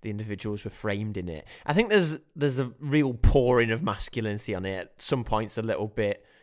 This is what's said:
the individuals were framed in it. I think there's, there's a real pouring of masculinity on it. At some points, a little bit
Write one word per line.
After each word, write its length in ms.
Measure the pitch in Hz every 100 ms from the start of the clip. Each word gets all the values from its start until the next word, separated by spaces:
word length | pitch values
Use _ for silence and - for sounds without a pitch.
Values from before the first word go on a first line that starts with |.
the 80 | 110
individuals 560 | 104 107 101 110 104 104
were 60 |
framed 440 | - 110 101 107 101
in 140 | 90
it. 180 | 78 - - -
I 80 |
think 160 | 156 233
there's, 300 | 208 165 156 - -
there's 240 | 143 131
a 140 | 127 -
real 340 | 143 147 139
pouring 580 | 117 - 143 123 123 117
of 100 | 113
masculinity 720 | 165 98 - 123 110 104 -
on 120 | 95 95
it. 100 | 95
At 260 | 87 _
some 220 | - 135
points, 340 | 113 107 107 -
a 40 |
little 260 | 110 82 107
bit 360 | 113 104 101 _ _